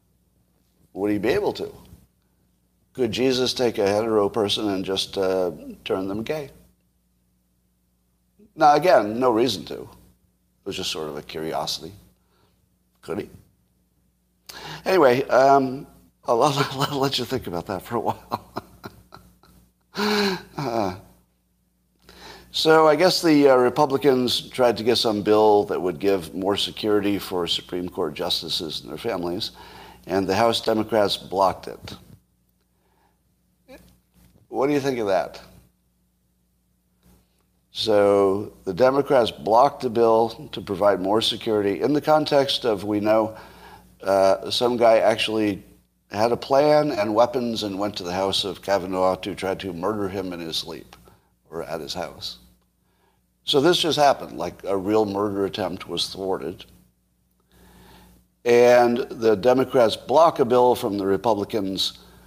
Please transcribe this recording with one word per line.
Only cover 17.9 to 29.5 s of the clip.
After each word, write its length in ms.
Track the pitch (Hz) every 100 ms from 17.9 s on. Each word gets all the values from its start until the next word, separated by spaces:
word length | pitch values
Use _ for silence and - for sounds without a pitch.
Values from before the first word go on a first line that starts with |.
| 117
a 40 |
while. 520 | 107 - - 120 - -
<laughs> 40 | - - - - _ - _ _ _ _ _ _ _ - 208 208 202 180 - -
Uh, 380 | 139 117 98 95 - _ _ _ _ _ _ _ _ _ _ - - - -
so 360 | - 156 160 156
I 100 | 151
guess 260 | 180 -
the, 260 | 170 147 139
uh, 80 | 127
Republicans 840 | 123 123 147 131 143 127 123 104 -
tried 260 | - 120 107
to 80 |
get 120 | 113 113
some 260 | 120 104
bill 420 | 101 107 107 104
that 160 | 98 82
would 180 | 90 76
give 360 | 98 98 80
more 220 | 92 95 98
security 600 | 90 - 110 104 101 98
for 280 | - 92 85
Supreme 420 | - - 90 90
Court 240 | 92 82
justices 680 | 73 87 - 82 76 82 71
and 80 | 60
their 80 | 78
families, 540 | 117 95 87 92 -